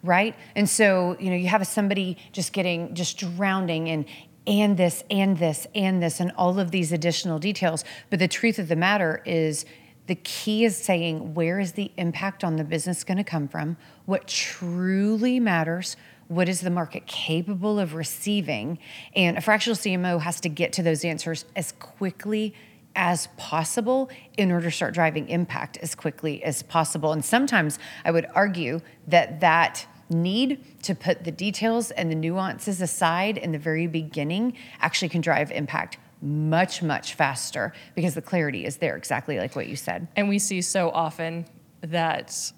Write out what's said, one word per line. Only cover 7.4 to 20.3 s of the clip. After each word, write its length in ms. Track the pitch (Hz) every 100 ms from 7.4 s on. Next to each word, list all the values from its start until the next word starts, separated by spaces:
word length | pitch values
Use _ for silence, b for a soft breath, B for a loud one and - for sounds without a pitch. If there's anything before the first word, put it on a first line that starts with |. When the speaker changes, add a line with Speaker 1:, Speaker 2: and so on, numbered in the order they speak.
| 180 196 180 160 B B B
Speaker 1:
But 80 | 180
the 80 | 180
truth 320 | - 233 220
of 80 | 160
the 80 |
matter 480 | 160 180 208 170 -
is, 400 | - 165 156 151 - B B B -
the 80 | 180
key 480 | - - - 214
is 120 | 226 185
saying, 580 | - 180 170 156 160
Where 260 | 156 165 185
is 120 | 190
the 200 | 185 196 -
impact 460 | 170 147 196 -
on 140 | 180 160
the 80 |
business 400 | 151 160 175 170
gonna 180 | - 190
come 240 | 208 160 143
from? 300 | 165 151 170 B B
What 220 | - 190 -
truly 1120 | - - - 180 175 185 190 208 220 247 254
matters 580 | 226 170 160 170 180 - B B B
what 140 | 170 180
is 140 | 180
the 80 | 180
market 360 | 175 160 - -
capable 720 | - - 160 180 196 208 208
of 160 | 180
receiving? 840 | 156 160 - 202 208 156 120 117 170 B B B
And 240 | 196 175 -
a 20 |
fractional 360 | 196 208 233 214
C 160 | 208
M 120 | 185
O 140 | 180 175
has 220 | 156